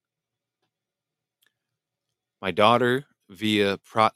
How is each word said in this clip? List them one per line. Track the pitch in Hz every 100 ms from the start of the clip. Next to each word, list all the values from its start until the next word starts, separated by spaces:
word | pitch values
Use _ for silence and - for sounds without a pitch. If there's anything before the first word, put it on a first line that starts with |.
| _ _ _ _ _ _ _ _ _ _ _ _ _ _ _ _ _ _ _ _ _ _ _ _
My | 98
daughter, | 90 104 120 123 131 - _ _
via | 95 110 107 98 95
pro-, | _ 113 110